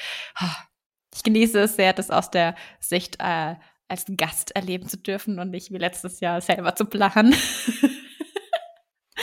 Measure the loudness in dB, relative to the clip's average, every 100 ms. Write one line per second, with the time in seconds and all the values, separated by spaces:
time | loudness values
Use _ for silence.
0 | -10 -10 -12 -6 -6 -6 -12 _ _ _
1 | _ -4 2 4 4 4 2 4 4 2
2 | 0 -2 0 0 0 -2 -12 -14 -4 -4
3 | -4 -6 -4 -2 -4 -8 _ _ -12 -10
4 | -8 -4 -4 -4 -6 -6 -4 -6 -8 -10
5 | -6 -6 -4 -6 -6 -8 -10 -6 -4 -4
6 | -10 -4 -2 0 0 0 0 0 -2 2
7 | 4 8 8 8 2 -4 -4 2 2 0
8 | -12 -14 -12 -10 -6 -6 -6 -20 _ _
9 | _ -8